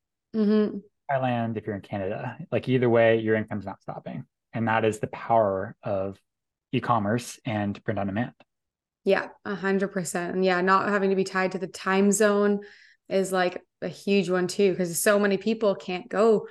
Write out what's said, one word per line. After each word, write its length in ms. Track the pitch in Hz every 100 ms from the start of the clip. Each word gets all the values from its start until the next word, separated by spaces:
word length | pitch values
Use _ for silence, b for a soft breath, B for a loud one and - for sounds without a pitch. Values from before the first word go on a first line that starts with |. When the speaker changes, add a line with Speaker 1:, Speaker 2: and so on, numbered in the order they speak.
| _ _ _
Speaker 1:
Mm-hmm. 440 | 220 208 214 214 202 - _ -
Speaker 2:
Thailand, 460 | 135 127 120 113 107
if 100 | 110
you're 100 | 98
in 60 |
Canada, 560 | - 104 95 - 127 - -
like, 180 | 120 131
either 220 | 127 123
way, 300 | 117 113 113
your 160 | 110 110
income's 300 | 110 107 98
not 140 | -
stopping. 420 | - - - - - _ _
And 160 | 113 113
that 160 | 113
is 140 | 110 107
the 80 | -
power 720 | - - 117 104 95 107 -
of 360 | 110 98 98 98 _ _ _ _ _
e-commerce 680 | 127 - 117 101 120 - -
and 380 | - 107 101 98
print 160 | - 101
on 60 | 98
demand. 260 | 101 131 - _ _ _ _ _ _
Speaker 1:
Yeah, 240 | 196 185 - -
a 100 | -
hundred 340 | 185 190 196 196
percent. 460 | 196 170 175 175
And 100 | 185
yeah, 160 | 190 180
not 280 | 190 190 -
having 220 | 202 190
to 60 | 190
be 80 |
tied 280 | 185 185 190
to 60 | 185
the 80 | 185
time 460 | - 190 190 202
zone 480 | 196 208 202 202 202 B B B B -
is, 240 | 190 180
like, 300 | 185 180 - _ -
a 60 | -
huge 420 | - - 202 175
one 160 | 180 180
too, 280 | - 196 175
'cause 200 | 175 170
so 200 | - 202
many 180 | 202 190
people 380 | 220 226 208
can't 340 | 190 - 180 -
go 380 | 185 226 208 B